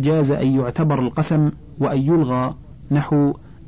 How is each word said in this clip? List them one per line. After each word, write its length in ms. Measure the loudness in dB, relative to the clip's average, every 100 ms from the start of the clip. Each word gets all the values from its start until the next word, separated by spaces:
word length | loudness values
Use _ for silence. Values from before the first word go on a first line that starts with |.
جاز 300 | 0 2 2
أن 160 | 2 2
يعتبر 520 | 0 0 0 0 0
القسم 520 | -2 -2 0 2 0 -2 -14 -4
وأن 220 | -2 0
يلغى، 540 | 2 2 2 0 -2 -6 -16 -20 -2
نحو: 420 | -2 2 2 2 0 -10 -20